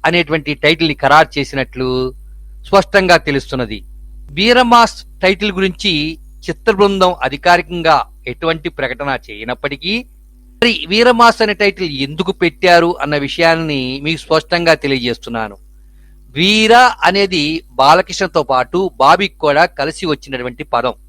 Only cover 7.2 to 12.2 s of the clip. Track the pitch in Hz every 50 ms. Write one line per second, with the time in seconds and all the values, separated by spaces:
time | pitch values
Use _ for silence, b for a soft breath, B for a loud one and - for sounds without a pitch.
7.2 | 127 131 135 143 - 175 175 175 170 151 175 175 165 165 156 135 113 - - -
8.2 | - 127 120 - - 160 165 160 147 175 - - 135 127 127 117 143 139 131 120
9.2 | _ - 110 104 110 113 123 - - 143 143 147 151 180 208 233 247 - - -
10.2 | - - _ _ _ - - _ - 240 220 160 151 160 190 214 240 247 247 226
11.2 | 240 233 220 - 226 214 208 - 208 202 196 - 185 165 143 131 135 135 151 156